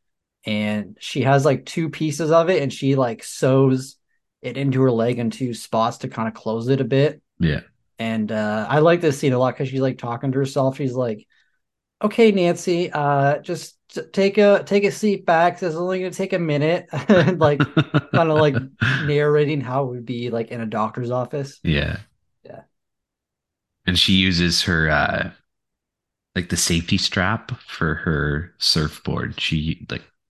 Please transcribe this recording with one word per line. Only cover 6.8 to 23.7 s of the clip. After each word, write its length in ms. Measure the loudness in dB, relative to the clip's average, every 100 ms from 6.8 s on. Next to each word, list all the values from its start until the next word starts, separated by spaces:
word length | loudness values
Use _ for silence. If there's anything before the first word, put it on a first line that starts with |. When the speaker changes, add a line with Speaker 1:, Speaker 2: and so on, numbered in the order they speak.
Speaker 1:
a 40 |
bit. 380 | 0 2 2 -2 _ -4
Speaker 2:
Yeah. 220 | -2 -2 -6 _ _ -10
Speaker 1:
And, 340 | -6 -4 -4
uh, 340 | -2 -2 -2 0
I 100 | 4
like 240 | 4 4
this 160 | 2 0
scene 160 | 0
a 40 | 2
lot 180 | 0 -2
'cause 120 | -4
she's, 120 | -2
like, 180 | -2 -2
talking 340 | -6 -6 -2
to 60 | -2
herself. 400 | -2 0 0 -2
She's 160 | -4
like, 320 | -2 -4 -6 -12 _ _ _ _ _ _ -6
"Okay, 300 | -2 4 4
Nancy, 580 | 4 2 0 -2 -2 -2
uh, 480 | -2 0 2 2 0
just 360 | -4 -10 -10 _ _
t-, 120 | -12 -6
take 260 | 0 2 4
a, 240 | 6 4
take 200 | 2 0
a 60 | 0
seat 340 | 0 0 0 2
back. 340 | 4 4 2
This 140 | -4
is 60 | -4
only 180 | -4 -4
gonna 100 | -4
take 200 | -6 -2
a 60 | -2
minute." 500 | 0 0 0 0 -4
<laughs> 160 | -4 4
And, 300 | 6 6 4
like, 180 | 4 4
Speaker 2:
<laughs> 560 | 0 0 0 0 0
Speaker 1:
kinda, 200 | 2 4
like, 220 | 4 4 2 -4 -2 -2 0
narrating 560 | 0 0 2 2 2 0
how 240 | -2 -4
it 40 | -4
would 180 | -6 -8
be, 240 | -6 -4
like, 200 | -4 -6
in 120 | -8
a 40 | -6
doctor's 440 | -4 -4 -4 -4
office. 500 | -4 -4 -6 -8 -6
Speaker 2:
Yeah. 360 | -2 -2 -2 -6 -12 _ _ _
Speaker 1:
Yeah. 200 | -20 -20 -20 _ _ _ _ _ _ _ _ _ _